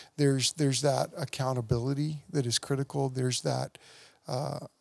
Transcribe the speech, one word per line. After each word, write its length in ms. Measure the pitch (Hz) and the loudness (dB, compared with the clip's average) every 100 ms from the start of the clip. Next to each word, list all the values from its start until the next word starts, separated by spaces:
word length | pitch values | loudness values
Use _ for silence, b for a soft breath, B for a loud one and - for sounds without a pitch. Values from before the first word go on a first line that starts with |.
| B - | B 2
there's, 360 | 143 135 120 | 4 6 2
there's 280 | - 143 123 | 2 2 4
that 300 | 143 131 - - | 2 2 0 -2
accountability 1080 | 135 - 131 127 110 120 127 139 151 151 - | -6 -2 -2 -2 0 0 0 0 -2 -4 -4
that 160 | 151 120 | -2 0
is 100 | 113 | -2
critical. 520 | - 139 143 143 135 | 0 -2 -2 -2 -2
There's 320 | 131 127 120 | 0 0 0
that, 360 | 147 127 135 - B B B B - | -2 -2 -4 -8 B B B B -8
uh, 320 | 127 147 - - - | -6 -4 -6 -10 -18